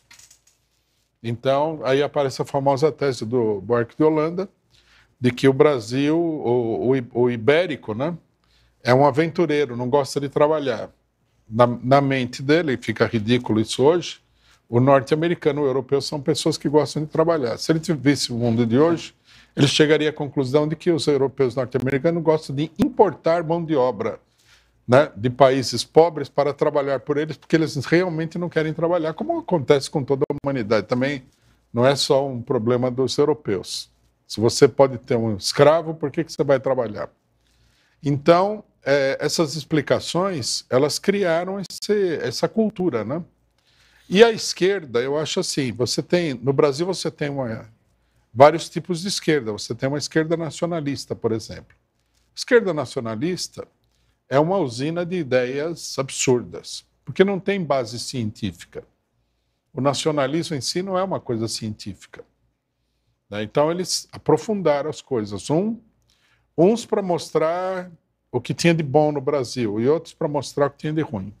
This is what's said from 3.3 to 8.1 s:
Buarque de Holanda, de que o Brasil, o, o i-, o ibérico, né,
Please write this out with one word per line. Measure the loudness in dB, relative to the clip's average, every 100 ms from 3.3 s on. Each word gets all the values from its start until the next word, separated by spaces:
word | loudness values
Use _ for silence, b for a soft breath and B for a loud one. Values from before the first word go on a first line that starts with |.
| 0 0 -2
Buarque | 0 -2 -2 2
de |
Holanda, | 2 2 -2 -4 -8 _ _ b b b b -2
de | -2
que | 2 2
o |
Brasil, | 6 4 4 -4 -2 0 0
o, | -2 -4 -2 0 0 -2 0
o | 0
i-, | -2
o | 0 2
ibérico, | 2 2 4 2 -4 -8
né, | -4 -4